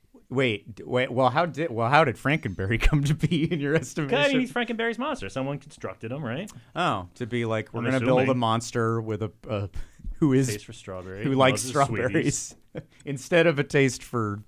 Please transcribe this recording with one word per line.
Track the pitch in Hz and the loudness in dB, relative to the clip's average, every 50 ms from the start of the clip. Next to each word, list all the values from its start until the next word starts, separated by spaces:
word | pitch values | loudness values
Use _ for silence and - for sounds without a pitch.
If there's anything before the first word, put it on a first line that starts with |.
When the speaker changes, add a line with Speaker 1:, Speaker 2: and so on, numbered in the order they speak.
| _ _ _ - _ - | _ _ _ -20 _ -6
Speaker 1:
Wait, | 117 123 135 123 107 101 - - 104 | -2 0 0 0 0 -2 -6 -12 -18
d-, | - - | -16 -8
wait. | - 123 123 127 131 | -4 -2 -2 -2 0
Well, | 123 117 131 123 | 0 2 2 2
how | 117 151 175 | 2 2 0
did, | 175 127 135 160 160 | 0 -2 -4 -6 -4
well, | 117 110 117 113 | -2 -2 0 4
how | 135 151 160 | 6 6 6
did | 135 107 | 4 2
Frankenberry | - - 135 147 156 - 110 92 - 95 95 117 113 | 0 0 0 0 0 -2 -4 -4 -4 -2 0 2 2
<laughs> | |
come | - - - 147 143 | 4 4 4 4 2
to | 139 156 | 2 0
be | - - 156 175 156 147 151 | 0 0 0 0 0 0 0
in | 175 156 | 0 -2
your | 143 143 147 | 0 0 0
estimation? | 160 143 117 - - 151 139 180 269 | 0 0 -2 -6 -6 -2 0 2 2
Speaker 2:
I | 285 285 | 2 2
mean, | 277 254 | 2 0
he's | 262 226 - | 0 -2 -2
Frankenberry's | 247 240 220 240 220 226 233 226 - | -4 -4 -2 -2 -2 -2 -2 -2 -4
monster. | 254 302 294 - - - | -4 -4 -4 -6 -8 -6
Someone | - 131 131 135 143 143 | -6 -4 -4 -4 -4 -6
constructed | - - - - - 104 92 - - 113 | -10 -14 -14 -10 -10 -10 -10 -10 -10 -8
him, | 123 147 156 | -8 -6 -6
right? | 113 117 139 196 214 - - - - - | -6 -6 -6 -8 -10 -12 -18 -20 -10 -4
Speaker 1:
Oh, | 143 180 165 123 101 90 87 - | -2 0 0 0 -2 -4 -8 -10
to | - 127 110 | -10 -6 -4
be | 120 120 117 | -2 -2 -2
like, | 113 110 110 110 - - | 0 -2 -2 -4 -4 -6
we're | 113 | -4
Speaker 2:
I'm | 120 | -2
Speaker 1:
gonna | 120 131 131 | 0 0 2
build | 117 123 127 127 | 2 4 4 4
a | 131 | 4
Speaker 2:
assuming. | 131 131 123 | 2 2 2
Speaker 1:
monster | 120 113 113 117 117 - - 120 113 113 113 117 | 2 0 0 0 -2 -2 -2 0 0 0 0 -2
with | 110 110 110 101 | -2 -4 -4 -4
a, | 110 104 - _ - - | -4 -6 -8 _ -8 -6
uh, | 117 101 101 98 - - - - | -4 -4 -4 -4 -6 -8 -10 -10
<laughs> | - - - - - - | -12 -14 -12 -10 -4 0
who | 170 147 131 | 2 4 4
is | 131 135 127 | 4 4 2
Speaker 2:
Taste | 104 104 - | -2 -6 -8
for | - 110 | -12 -18
strawberry. | - - - 95 92 90 92 92 98 107 | -16 -14 -12 -12 -12 -12 -12 -8 -6 -2
Speaker 1:
who | 135 135 | 0 4
likes | 131 135 131 131 104 113 | 4 6 6 4 2 -2
Speaker 2:
Loves | |
his | 131 127 151 139 - | -2 2 2 2 2
sweeties. | 117 107 117 127 104 165 - - 151 - | 2 0 0 0 2 2 2 2 0 -2
Speaker 1:
strawberries | - - - - _ _ - - 160 - _ - | -4 -10 -14 -20 _ _ -14 -14 -14 -14 _ -12
<laughs> | - | -8
instead | 147 139 139 - - 180 170 165 170 | -8 -8 -8 -2 2 4 4 6 6
of | 160 135 | 4 2
a | 143 | 0
taste | - - 147 139 131 120 - | 2 4 4 4 4 2 -2
for, | - - - 120 110 104 101 101 107 | -6 -6 -2 -2 -2 -2 -2 -6 -8